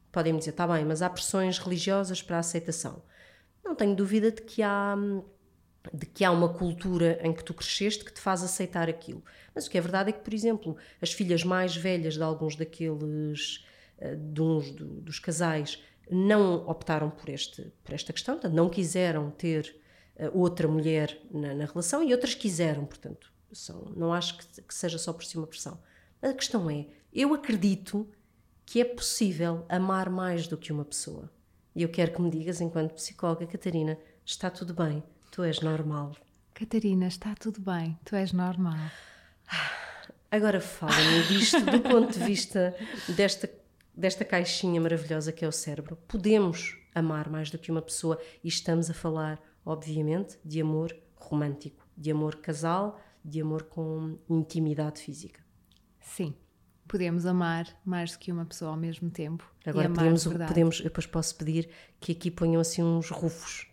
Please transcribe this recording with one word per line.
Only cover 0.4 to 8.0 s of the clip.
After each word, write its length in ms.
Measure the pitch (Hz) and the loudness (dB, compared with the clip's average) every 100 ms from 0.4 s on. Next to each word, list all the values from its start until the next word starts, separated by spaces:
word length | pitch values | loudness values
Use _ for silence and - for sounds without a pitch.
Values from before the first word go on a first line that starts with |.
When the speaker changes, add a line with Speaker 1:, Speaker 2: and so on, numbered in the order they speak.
| 156 | 0
Speaker 1:
"Tá 140 | 147 175 | 0 2
bem, 180 | 165 | 2
mas 160 | 151 143 | 2 2
há 80 | 180 | 0
pressões 500 | 175 - 190 185 180 | -2 -2 2 2 0
religiosas 600 | 185 180 190 196 185 185 | -2 -2 2 2 0 -4
para 160 | - 170 | -4 -2
a 40 | |
aceitação." 600 | 170 170 165 160 - - - - - - _ _ | -2 -2 -4 -4 -6 -10 -18 -20 -20 -20 _ _
Não 100 | 392 | -6
tenho 200 | 330 202 | 0 2
dúvida 360 | 196 190 214 220 | 4 2 4 4
de 120 | 220 | 2
que 200 | - - | -4 -2
há, 340 | 208 202 202 202 202 196 - - _ _ _ _ - | 0 2 0 0 -2 -4 -6 -16 _ _ _ _ -12
de 100 | 151 | -10
que 200 | - - | -8 2
há 60 | 190 | 4
uma 180 | 175 170 | 6 4
cultura 680 | 170 180 170 190 175 165 165 | 2 -4 -2 -2 4 4 4
em 100 | 165 | 0
que 100 | 165 | -2
tu 120 | - | -6
cresceste 500 | - - - 202 214 | -8 -4 0 0 -2